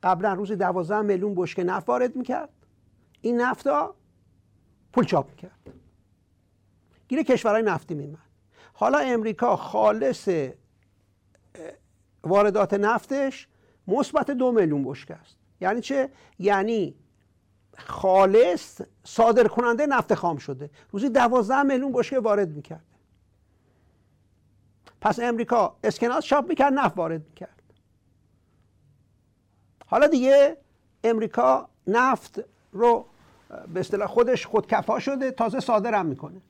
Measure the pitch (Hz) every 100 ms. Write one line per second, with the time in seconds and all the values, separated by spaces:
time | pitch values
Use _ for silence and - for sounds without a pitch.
0 | 185 180 202 190 202 202 185 185 165 208
1 | 208 190 202 190 170 - 175 185 - 247
2 | 247 254 247 254 302 _ _ _ _ _
3 | _ _ - 240 247 254 277 294 311 -
4 | _ _ _ _ _ _ _ _ _ -
5 | 233 160 135 - 180 _ - - _ _
6 | _ _ _ _ _ _ _ _ _ _
7 | _ 262 302 262 233 220 220 170 - 156
8 | 143 156 _ _ _ _ - _ 220 277
9 | 262 240 220 208 240 190 - 214 214 220
10 | 269 240 - 170 135 - _ _ _ _
11 | _ _ _ _ _ - 160 - _ _
12 | _ _ - 196 208 202 196 202 208 233
13 | - 269 269 262 - _ _ _ - 220
14 | 277 311 262 269 254 233 175 147 131 135
15 | - - _ _ _ _ 185 233 - 277
16 | 269 _ _ _ 185 202 202 226 175 -
17 | _ _ _ _ _ _ _ - - -
18 | 190 185 196 208 254 349 - - - _
19 | - - 226 233 226 - 247 233 294 269
20 | - 190 175 151 - 131 147 _ _ 202
21 | 262 254 240 254 202 262 277 262 277 240
22 | 240 262 220 208 190 147 - 160 _ _
23 | _ _ _ _ _ _ _ _ _ _
24 | _ _ _ _ _ _ _ _ - _
25 | 214 214 240 233 233 240 190 - 214 -
26 | 233 277 - 285 330 330 277 277 240 180
27 | 165 165 156 _ 180 _ _ _ _ _
28 | _ _ _ _ _ _ _ _ _ _
29 | _ _ _ _ _ _ _ _ _ 214
30 | 294 294 254 277 285 330 _ _ _ _
31 | 220 226 214 - 254 262 - _ - 220
32 | 254 240 - - - _ _ 190 233 233
33 | - _ _ _ _ - - 170 175 202
34 | 202 208 240 247 - 220 - 214 - 226
35 | - 277 262 262 226 226 - 220 220 220
36 | 165 135 151 185